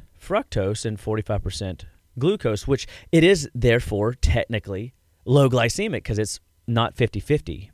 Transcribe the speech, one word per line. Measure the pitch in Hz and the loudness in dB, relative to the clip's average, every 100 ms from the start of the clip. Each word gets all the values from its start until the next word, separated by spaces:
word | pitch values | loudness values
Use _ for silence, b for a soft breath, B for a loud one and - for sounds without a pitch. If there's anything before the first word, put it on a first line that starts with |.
| - _ | -12 _
fructose | - 101 - 113 95 107 117 | -4 -4 -2 -2 -2 -2 -6
and | 107 | -6
forty-five | - 110 - 104 | -4 -4 -2 -4
percent | - - 95 90 - _ _ - | -4 -8 -8 -10 -14 _ _ -2
glucose, | 151 208 120 107 - | -2 0 -2 -2 0
which | 135 - B B | -2 -2 B B
it | 165 | 4
is | 170 190 143 | 6 4 0
therefore | 123 120 117 - 101 107 | 0 2 2 0 -2 -2
technically | 127 - 120 - 117 101 95 120 _ _ _ - | 0 2 2 0 -4 -6 -8 -10 _ _ _ 2
low | 139 135 | 4 6
glycemic | 123 117 - 214 127 | 4 0 0 -4 -4
'cause | - 104 | -4 -2
it's | 107 - _ _ - | -2 -6 _ _ -2
not | 117 117 - | 0 0 0
fifty | 120 101 | -2 -2
fifty | - 147 - - 101 | -2 -2 -2 -12 -14